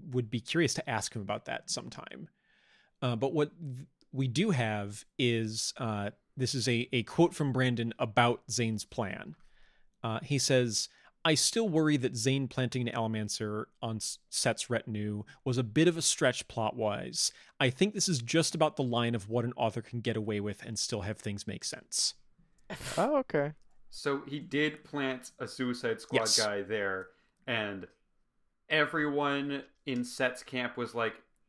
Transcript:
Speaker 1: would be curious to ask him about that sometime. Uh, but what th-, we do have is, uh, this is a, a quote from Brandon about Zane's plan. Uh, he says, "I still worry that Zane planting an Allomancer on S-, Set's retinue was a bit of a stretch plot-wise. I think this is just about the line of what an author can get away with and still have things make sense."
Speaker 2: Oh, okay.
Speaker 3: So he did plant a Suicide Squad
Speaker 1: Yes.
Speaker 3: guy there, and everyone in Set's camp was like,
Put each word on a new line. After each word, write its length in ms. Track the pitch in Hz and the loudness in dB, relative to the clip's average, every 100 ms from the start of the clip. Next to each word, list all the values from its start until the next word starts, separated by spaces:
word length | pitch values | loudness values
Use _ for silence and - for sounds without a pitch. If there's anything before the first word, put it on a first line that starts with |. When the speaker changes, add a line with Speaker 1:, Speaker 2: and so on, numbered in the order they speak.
| 160 | -2
Speaker 1:
would 180 | 127 110 | -2 0
be 80 | 120 | -4
curious 340 | - 170 151 - | 0 2 2 2
to 140 | - | -2
ask 260 | 110 - 113 | -2 -2 -6
him 60 | |
about 240 | 101 110 - | -4 -4 -4
that 240 | 120 - | -8 -6
sometime. 600 | - - - - - 160 _ _ _ _ _ _ _ | -8 -8 -14 -14 -14 -16 _ _ _ _ _ _ _
Uh, 140 | 127 113 | -2 0
but 180 | 131 | 2
what 180 | 156 147 170 | 2 0 -2
th-, 280 | 147 127 - _ _ | -10 -10 -14 _ _
we 160 | 131 131 | -2 0
do 240 | 120 214 | 2 2
have 540 | 131 110 107 101 104 - - | 4 2 0 -4 -10 -12 0
is, 560 | 123 117 110 110 - - | 2 2 0 -2 -4 -4
uh, 340 | 117 104 104 - _ - | -4 -2 -4 -8 _ -4
this 200 | 123 131 | -2 0
is 120 | 117 | 2
a, 220 | 117 123 | 2 2
a 120 | 123 | 0
quote 300 | 107 - 170 - | 0 4 4 4
from 160 | 143 | 0
Brandon 400 | 127 127 120 117 - | 2 2 2 -2 -2
about 420 | 117 113 120 117 - | 2 6 6 4 -2
Zane's 360 | 117 113 107 - | 0 0 0 -4
plan. 500 | - 104 - - - - - - _ - _ | -4 -4 -6 -10 -16 -20 -20 -20 _ -20 _
Uh, 160 | 113 110 | -6 -4
he 140 | 143 139 | -2 0
says, 500 | - 131 120 104 - _ - _ | 4 4 4 0 -4 _ -20 _
"I 120 | 165 147 | 2 4
still 340 | - 226 220 | 4 2 2
worry 260 | 156 156 143 | 4 4 4
that 180 | 123 120 | 2 0
Zane 320 | 127 139 127 | 2 2 0
planting 400 | - 123 127 117 | -2 -2 0 -2
an 80 | 120 | 0
Allomancer 680 | 113 110 104 - 107 107 - _ | -2 -2 -2 -4 -4 -4 -6 _
on 140 | 117 110 | -6 -4
S-, 200 | - - _ | -6 -10 _
Set's 380 | - - 110 - | 0 0 0 -2
retinue 540 | 117 - 107 107 104 - - 131 | -2 -2 -4 -2 -4 -8 -6 -2
was 120 | 123 | 0
a 40 | |
bit 240 | 113 131 170 | 2 4 4
of 80 | 165 | 4
a 60 | |
stretch 460 | - - 135 - - | 0 4 4 2 -4
plot-wise. 840 | 117 107 120 107 101 64 - - - - - | -2 -2 0 0 0 -4 -2 -2 -4 -16 0
I 100 | 131 | 2
think 240 | - 202 | 4 2
this 160 | 208 190 | 2 0
is 100 | 139 | 0
just 340 | 117 160 151 165 | 2 2 2 2
about 200 | 156 - | 2 2
the 60 | |
line 300 | 127 117 117 117 | 0 2 2 0
of 140 | 101 | 0
what 160 | 120 120 | 0 0
an 80 | - | 0
author 260 | 113 120 | 0 0
can 200 | - 120 | -6 -4
get 160 | 117 110 | -2 0
away 220 | 107 104 | 0 -2
with 240 | 101 98 117 | -2 -6 -8
and 120 | 107 | -4
still 240 | - 107 | -2 -2
have 160 | 101 104 | -4 -4
things 260 | 107 101 - | -6 -6 -6
make 160 | 98 | -8
sense." 520 | - - - - - - - _ - _ - 165 - - | -8 -10 -6 -2 -2 -4 -18 _ -20 _ -12 -8 -2 2
Speaker 2:
Oh, 200 | 233 302 | 4 2
okay. 360 | - 151 143 151 - - - | 2 0 0 -4 -18 -20 -16
Speaker 3:
So 320 | - 143 139 139 | -6 -2 -2 -4
he 120 | 147 | -8
did 440 | - 143 151 151 | -2 0 2 -2
plant 500 | - 147 135 127 - - | -8 -2 -2 -4 -10 -10
a 100 | 120 | -10
Suicide 540 | - 127 123 120 110 | -2 -2 0 -2 -4
Squad 200 | - 127 | 0 0
Speaker 1:
Yes. 180 | 110 - | 4 4
Speaker 3:
guy 240 | 107 101 | 2 0
there, 460 | 95 107 98 95 92 _ _ _ - | -2 -2 0 -2 -6 _ _ _ -4
and 400 | 117 104 98 87 _ _ _ _ _ _ _ - | -2 -2 -6 -12 _ _ _ _ _ _ _ -2
everyone 920 | 151 147 160 151 143 143 139 143 139 - _ 143 | 0 2 0 0 0 0 0 -2 -6 -8 _ -4
in 180 | 123 | -2
Set's 380 | 123 - 123 123 | -2 0 0 0
camp 360 | - 127 120 - | -6 -4 -4 -4
was 180 | 117 117 | -4 -2
like, 180 | 110 - _ _ | -2 -4 _ _